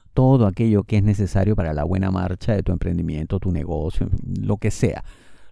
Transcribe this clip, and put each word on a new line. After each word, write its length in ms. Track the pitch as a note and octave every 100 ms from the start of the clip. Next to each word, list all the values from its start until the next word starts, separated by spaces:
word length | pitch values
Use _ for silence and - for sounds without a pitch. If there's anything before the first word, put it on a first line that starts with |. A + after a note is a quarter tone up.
| _
todo 320 | - C3 C3+ G#2
aquello 380 | F#2 A2+ G#2
que 140 | F#2+ G#2+
es 40 |
necesario 540 | G2+ G#2 F#2+ G2 G2 G#2
para 180 | E2
la 100 | D2
buena 260 | E2 F#2 F#2+
marcha 440 | F#2 F2+ F#2 -
de 80 | G#2
tu 100 | -
emprendimiento, 680 | E2+ F2 E2+ E2 D2+ D#2+ F#2+
tu 100 | F#2+
negocio, 560 | E2 D#2+ D#2 D2+ - -
en 40 | F#2
fin, 300 | F2+ F#2 G2+
lo 100 | G#2
que 140 | A2
sea, 340 | - G#2 - - - - - -